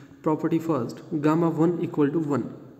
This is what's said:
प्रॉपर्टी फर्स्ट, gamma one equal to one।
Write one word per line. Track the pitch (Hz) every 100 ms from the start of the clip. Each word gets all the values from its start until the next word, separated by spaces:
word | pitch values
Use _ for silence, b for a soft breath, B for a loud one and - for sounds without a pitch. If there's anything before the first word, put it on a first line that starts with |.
| B -
प्रॉपर्टी | 165 156 160 165
फर्स्ट, | 165 147 117 - - 160
gamma | 151 160 170 151
one | 170 170 170
equal | - 143
to | 160 147
one। | 131 - - - -